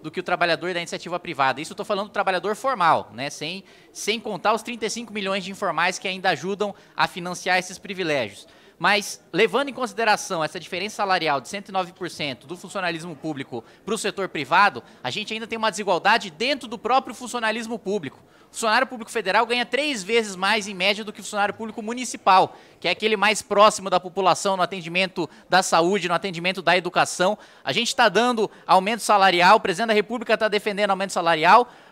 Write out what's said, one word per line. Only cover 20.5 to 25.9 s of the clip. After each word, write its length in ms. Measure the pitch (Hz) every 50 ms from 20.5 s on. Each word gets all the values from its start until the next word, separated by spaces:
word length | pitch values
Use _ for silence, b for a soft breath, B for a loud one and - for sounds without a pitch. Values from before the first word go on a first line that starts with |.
| 220 220 190
em 60 | 214 202
média, 300 | 180 185 202 208 208 220
do 100 | 208 208
que 80 | -
o 20 | 180
funcionário 300 | - 214 202 202 202 196
público 280 | - 226 214 202 240 214
municipal, 760 | 214 240 254 247 - - - - 202 185 190 165 - B B B B B B
que 80 | -
é 40 | 170
aquele 240 | 180 - 208 220 214
mais 260 | 196 196 214 208 - -
próximo 480 | - 202 202 214 214 - - 185 185
da 80 | 180 175
população 580 | 180 180 165 196 190 175 156 - - 202 190
no 60 | 185 175
atendimento 680 | 170 196 190 160 165 170 185 190 180 - 185 160 - B B B
da 160 | B 180 185 185
saúde, 460 | - 190 165 165 175